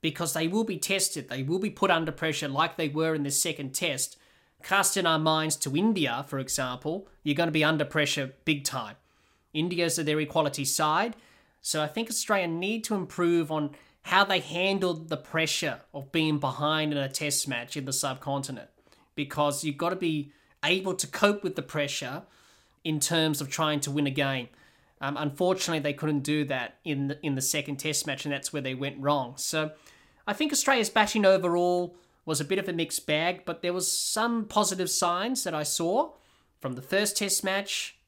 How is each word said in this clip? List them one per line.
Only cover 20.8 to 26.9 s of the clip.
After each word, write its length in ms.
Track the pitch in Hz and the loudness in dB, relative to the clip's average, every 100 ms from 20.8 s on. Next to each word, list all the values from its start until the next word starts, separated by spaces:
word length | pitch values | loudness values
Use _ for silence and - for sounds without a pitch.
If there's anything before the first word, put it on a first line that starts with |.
| 190 185 | 0 -4
to 100 | - | -4
cope 380 | - 202 208 | 2 4 4
with 120 | 185 - | -2 -4
the 60 | |
pressure 640 | - 156 139 - 127 147 - _ _ _ _ _ | -4 -4 -2 -4 -6 -8 -12 _ _ _ _ _
in 160 | 165 156 | -2 0
terms 400 | - 165 160 143 | 2 2 2 0
of 100 | 139 | -4
trying 300 | - 156 147 | 0 0 0
to 120 | 143 | 0
win 160 | 143 143 | 0 0
a 40 | |
game. 360 | 135 139 135 120 - - _ _ _ | 2 0 0 -6 -14 -20 _ _ _
Um, 160 | 135 143 | -6 -2
unfortunately, 640 | 147 143 185 185 - 160 | -4 2 2 2 0 0
they 140 | 147 | -2
couldn't 280 | 143 156 147 | -2 0 0
do 240 | 143 151 143 | 0 0 0
that 320 | 131 120 - | -2 -4 -10
in 260 | 170 | -6